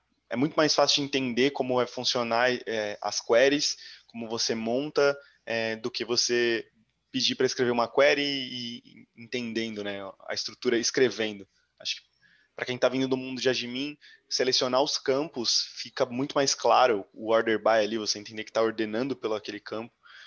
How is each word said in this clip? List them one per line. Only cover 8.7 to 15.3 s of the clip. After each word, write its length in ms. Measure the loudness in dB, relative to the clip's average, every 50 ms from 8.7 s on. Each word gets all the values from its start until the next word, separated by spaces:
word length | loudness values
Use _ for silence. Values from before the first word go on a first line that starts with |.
| -12 -14 -16
e 220 | -20 -20 -20 -20 _ _
entendendo, 680 | -20 -14 -8 -8 -6 -6 -4 -4 -4 -4 -4 -6 -6 -6
né, 160 | -6 -8 -8 -10 -12 -14 _ -10
a 60 | -8 -8
estrutura 420 | -6 -6 -8 -10 -4 -2 0 0
escrevendo. 720 | 2 0 0 4 4 4 4 4 0 -2 -4 -4 -8 -14 -18 _ _ _ _ _ _
Acho 160 | -8 -8 -8
que 60 | -8 -10 _ _ _ _ _ _ _ _ _ _
pra 100 | -8 -6
quem 120 | -6 -2
tá 100 | 0 0
vindo 200 | 2 2 0 0
do 100 | 0 -2
mundo 240 | -4 -4 -8 -8 -2
de 80 | 0 0
admin, 480 | 0 0 -4 -6 -8 -8 -8 -8 -10 -14 -20 -20 -20 _ _ _
selecionar 540 | -2 0 0 2 2 2 0 2 2 2 2
os 160 | 2 -2 -2
campos 640 | 0 0 0 0 -2 -4